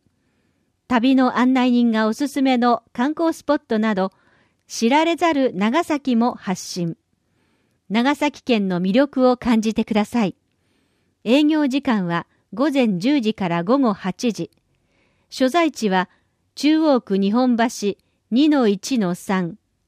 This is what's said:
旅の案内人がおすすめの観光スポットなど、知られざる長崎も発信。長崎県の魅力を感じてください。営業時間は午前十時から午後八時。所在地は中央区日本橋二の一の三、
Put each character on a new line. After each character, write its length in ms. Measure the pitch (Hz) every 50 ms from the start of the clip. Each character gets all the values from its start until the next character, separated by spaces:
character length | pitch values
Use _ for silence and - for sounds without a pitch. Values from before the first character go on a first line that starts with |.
| - _ _ _ _ _ _ _ _ _ _ _ _ _ _ _ _
旅 280 | - 254 226 226 269 262
の 220 | 262 254 240 -
案 160 | 226 247 254 262
内 180 | 254 247 254
人 200 | 240 240 240 233
が 160 | 220 220 220
お 60 | 214 220
す 140 | - 294
す 140 | 269 - 285
め 160 | 269 269 254
の 260 | 240 240 240 240 - - _ -
観 180 | 240 247 294
光 220 | 311 - 330 330 311
ス 100 | - -
ポ 120 | - 294
ッ 60 | 302 -
ト 100 | - 226
な 160 | 214 220 226 208
ど、 180 | 185 190 185 - _ _ _ _ _ _ _ _ _ _
知 220 | - - - 226 233
ら 160 | 277 311 320
れ 100 | 330 339
ざ 180 | - 359 330 311
る 180 | 277 262 240 -
長 300 | 185 202 220 254 330 339
崎 320 | - 311 277 - 262 240
も 180 | 226 233 247 240
発 280 | - - 202 185 - -
信。 340 | - - 180 170 165 160 - _ _ _ _ _ _ _ _ _ _ _ _ _ _ _ _ _ -
長 260 | 190 233 240 277 294
崎 280 | - 294 294 - - -
県 240 | - 233 214 196
の 140 | 190 180 175
魅 120 | 185 196 196
力 340 | 254 285 285 - 262 254
を 100 | 254 247
感 240 | - - 240 226 226
じ 140 | 208 226 208
て 100 | 233 220
く 80 | - 208
だ 120 | 208 208
さ 200 | - - 240 208
い。 100 | 175 - _ _ _ _ _ _ _ _ _ _ _ _ _ _ _ _ _ -
営 200 | 208 254 294 302
業 240 | 302 311 302 294
時 160 | 254 262 285 -
間 240 | 269 226 202 180
は 180 | 170 170 170 - _ _ _ _ _ 190
午 180 | 214 277 311
前 260 | 269 277 240 214 185
十 220 | 165 190 269 302 285
時 140 | 208 214 -
か 160 | - 196 165
ら 140 | 170 170 170
午 160 | 196 254 285
後 140 | 262 220 185
八 380 | - - 185 - - - 233 196
時。 160 | - 165 - _ _ _ _ _ _ _ _ _ _ _ _ _ _ _ _
所 200 | - - 262 262
在 220 | 294 339 330 294
地 180 | - - 220 196
は 200 | 185 185 180 - _ _ _ _ _ _ _ _ _
中 240 | - 269 294 311 311
央 200 | 320 302 269 233
区 160 | - - 196
日 160 | 196 196 196 214
本 220 | 247 254 254 240
橋 400 | 220 233 240 - - 208 202 - - _ _ _ _ _ _
二 180 | 214 254 311 302
の 180 | 302 277 233
一 300 | 202 202 185 - - 269
の 180 | 226 196 175 180
三、 420 | - - - 190 190 175 165 202 - _ _ _ _ _